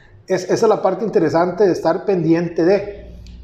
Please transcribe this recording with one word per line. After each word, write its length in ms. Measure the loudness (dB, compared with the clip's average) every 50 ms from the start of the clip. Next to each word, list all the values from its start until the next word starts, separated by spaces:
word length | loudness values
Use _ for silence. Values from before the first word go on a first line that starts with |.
| -20 -20 -20 -20 _
Es, 180 | -4 -4 -4 0
esa 80 | -2 0
es 160 | 2 2 2
la 120 | 2 2
parte 220 | 2 -2 -2 0 -6
interesante 600 | 0 0 2 2 2 2 2 0 0 0 2 2
de 80 | 2 2
estar 320 | 0 0 -2 -2 -2 -2
pendiente 580 | -2 -2 0 2 2 2 2 0 -4 -2 0 2
de, 560 | 2 2 2 0 -6 -12 -14 -18 -18 -20 -20 -20 -20 -20 -20